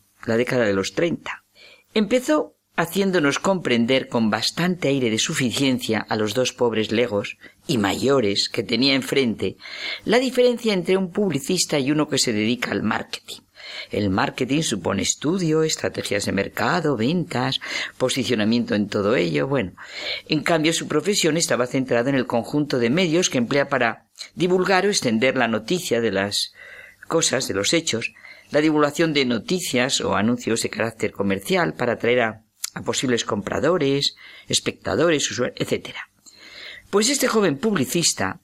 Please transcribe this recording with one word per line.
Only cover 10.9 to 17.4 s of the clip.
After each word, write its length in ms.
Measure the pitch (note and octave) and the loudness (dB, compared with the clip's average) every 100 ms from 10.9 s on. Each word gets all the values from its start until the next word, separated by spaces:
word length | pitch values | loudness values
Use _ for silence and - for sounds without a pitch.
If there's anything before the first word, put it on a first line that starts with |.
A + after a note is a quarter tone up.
| F#3+ | 0
un 140 | F#3 | 0
publicista 680 | F#3+ G3+ C#3 - F3+ - D3+ | 0 0 0 0 -2 0 0
y 120 | C3 | 0
uno 180 | D3+ D3 | 0 0
que 100 | C3+ | 0
se 140 | - | 0
dedica 400 | G#2+ G#2+ B2 - | 0 0 0 -2
al 100 | G#2 | -2
marketing. 580 | G#2+ A2+ - - - - _ - - - - | 0 -2 -4 -14 -14 -18 _ -20 -18 -16 -6
El 200 | G#2 G2+ | -2 0
marketing 520 | F#2+ C3+ - A#2+ C#3+ | 0 0 -2 0 0
supone 400 | D#3+ G#2 G2+ G2 | 0 -2 -2 -2
estudio, 600 | - - C#3 F#3+ E3 D#3 | -2 -2 -2 0 2 2
estrategias 640 | D#3+ - - - - G2+ G2 | 0 -2 -4 -4 -4 -2 -2
de 60 | |
mercado, 640 | F#2+ G2 - A2+ F3 D#3 B2 | -2 -2 -2 0 0 0 0
ventas, 640 | A#2 F3+ D#3+ B2 | 0 0 -2 -2